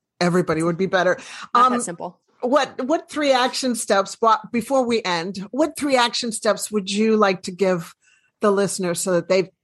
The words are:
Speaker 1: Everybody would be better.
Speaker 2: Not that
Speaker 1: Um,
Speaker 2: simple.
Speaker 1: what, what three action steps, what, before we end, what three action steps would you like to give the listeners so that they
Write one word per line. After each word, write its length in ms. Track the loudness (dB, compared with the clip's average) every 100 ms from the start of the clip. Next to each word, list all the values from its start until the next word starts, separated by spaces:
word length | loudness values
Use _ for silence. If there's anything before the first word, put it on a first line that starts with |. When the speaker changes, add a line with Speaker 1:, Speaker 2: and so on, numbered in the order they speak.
| _ -2
Speaker 1:
Everybody 420 | 0 2 0 0
would 140 | -2 -2
be 100 | 0
better. 320 | 2 2 0 -6 -18 -2
Speaker 2:
Not 160 | 4 4
that 60 | 2
Speaker 1:
Um, 40 |
Speaker 2:
simple. 400 | -4 -10 -12 -14 _ _
Speaker 1:
what, 400 | 0 0 0 -4 -2
what 240 | -2 -2
three 220 | -2 2
action 420 | 2 0 -2 -2
steps, 420 | -2 0 0 0 0
what, 320 | 2 2 0
before 320 | -6 0 0
we 180 | 2 0
end, 360 | 0 -2 -4 -8 -6
what 260 | 0 0 -2
three 180 | 0 2
action 340 | 2 -2 -6
steps 380 | -2 -2 -2 -2
would 200 | -4 -2
you 260 | 0 2 4
like 260 | 2 0
to 60 | -6
give 420 | -2 0 0 -4 -18 _ _ _ _
the 100 | 0
listeners 500 | 2 0 -2 -4 -4
so 120 | 0
that 160 | 0 2
they 220 | 0 0 _